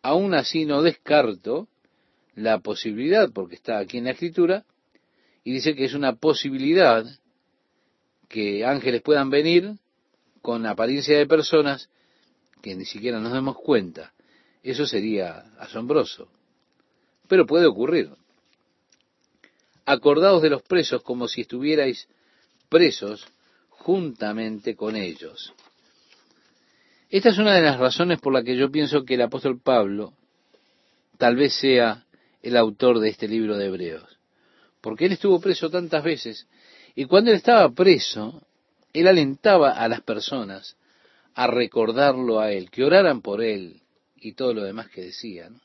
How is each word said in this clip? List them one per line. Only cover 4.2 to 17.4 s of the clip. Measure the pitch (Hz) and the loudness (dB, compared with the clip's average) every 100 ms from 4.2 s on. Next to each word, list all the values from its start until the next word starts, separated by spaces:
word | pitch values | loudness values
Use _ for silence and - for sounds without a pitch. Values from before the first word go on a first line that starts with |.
| 170 165 170 190 _ _ _ _ _ _ _ _ - | -8 0 0 0 _ _ _ _ _ _ _ _ -10
y | |
dice | 127 147 143 | -6 -4 -4
que | 131 | -4
es | |
una | 143 139 120 | -2 -4 0
posibilidad | 156 147 143 135 135 175 165 113 113 - _ _ _ _ _ _ _ _ _ _ _ | 0 0 -2 -4 0 4 4 4 -2 -18 _ _ _ _ _ _ _ _ _ _ _
que | 110 104 101 117 | -6 -4 -2 -2
ángeles | 139 123 120 | -2 -2 -4
puedan | - 147 135 | 0 0 2
venir | 139 156 175 196 208 _ _ _ _ _ _ | 0 2 2 0 -14 _ _ _ _ _ _
con | - 117 113 | -8 -4 -4
apariencia | 104 113 139 139 147 | -2 -2 -2 2 2
de | 147 | 4
personas | 160 151 160 143 139 - _ _ _ _ _ _ _ | 2 2 0 0 -4 -12 _ _ _ _ _ _ _
que | - | -14
ni | 92 | -12
siquiera | 104 104 117 117 | -14 -8 -6 -6
nos | 113 | -6
demos | 131 135 131 | -6 -6 -8
cuenta. | - 127 92 82 80 _ _ _ _ _ | 0 0 0 -14 -20 _ _ _ _ _
Eso | 127 127 143 | -10 -6 -4
sería | 110 107 104 90 80 - _ | -4 -4 -4 -6 -10 -20 _
asombroso. | - - 120 151 110 - - _ _ _ _ _ _ _ _ _ _ | -16 -12 -2 -2 -2 -8 -20 _ _ _ _ _ _ _ _ _ _
Pero | 190 | 2